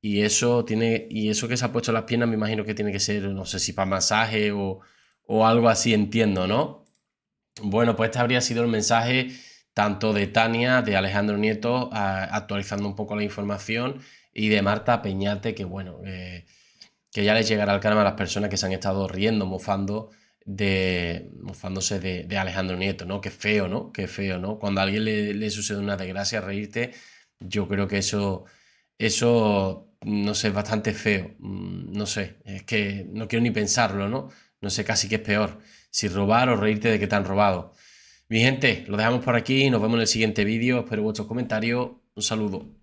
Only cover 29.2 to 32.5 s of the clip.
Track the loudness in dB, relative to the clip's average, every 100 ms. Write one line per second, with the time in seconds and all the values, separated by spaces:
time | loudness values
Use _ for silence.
29.2 | 4 4 4 4 2 -4 -12 _ -4 -2
30.2 | 0 0 0 -2 -2 -2 -2 -2 0 0
31.2 | -2 -12 -10 -8 -8 -10 -8 -6 -4 -4
32.2 | -6 -10 -16